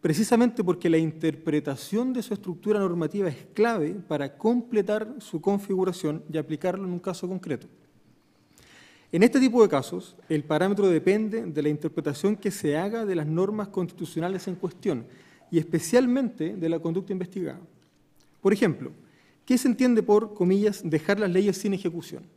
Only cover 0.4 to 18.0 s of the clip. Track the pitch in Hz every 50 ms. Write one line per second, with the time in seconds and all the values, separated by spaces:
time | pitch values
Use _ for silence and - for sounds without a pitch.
0.4 | 240 247 233 - 202 175 175 175 - 180 165 160 160 160 156 160 160 160 151 151
1.4 | - 165 151 151 143 147 139 135 - - 190 220 247 262 254 247 - - 214 196
2.4 | - 190 170 175 - 208 214 208 196 185 175 175 160 151 - 202 196 175 135 -
3.4 | - - - - 214 233 233 202 151 156 185 208 170 - 233 - 139 135 - -
4.4 | - 220 247 247 233 240 240 214 196 202 214 214 214 214 262 277 - - - 156
5.4 | 147 196 202 196 202 - 196 185 185 190 180 180 - 151 151 160 - - 156 160
6.4 | 147 131 156 147 - 185 175 190 196 185 180 175 180 190 180 - - 180 190 185
7.4 | 185 - 143 113 - - - _ _ _ _ _ _ _ _ _ _ _ _ _
8.4 | _ _ _ _ - _ - - - - _ _ _ _ - 170 202 254 262 269
9.4 | 254 262 220 247 220 190 156 139 127 - - 185 185 - - - - _ 160 151
10.4 | 147 151 156 151 180 196 202 190 202 190 170 156 151 180 196 214 220 214 208 220
11.4 | 233 180 151 151 143 151 151 147 - 160 - - 151 151 139 143 - 196 214 202
12.4 | - 202 190 - - 151 143 156 180 208 220 233 226 202 185 170 151 147 156 170
13.4 | 190 196 214 214 202 202 - 190 180 175 - - 175 - - 170 160 180 196 185
14.4 | - 202 180 175 - 180 - - - 208 156 120 113 - - - - - _ _
15.4 | _ _ - 165 156 156 - 160 - - - 247 262 247 247 269 269 220 - -
16.4 | 156 170 208 196 165 165 170 165 165 165 165 185 185 - 202 185 180 180 - 196
17.4 | 175 147 127 - - - _ _ _ _ _ _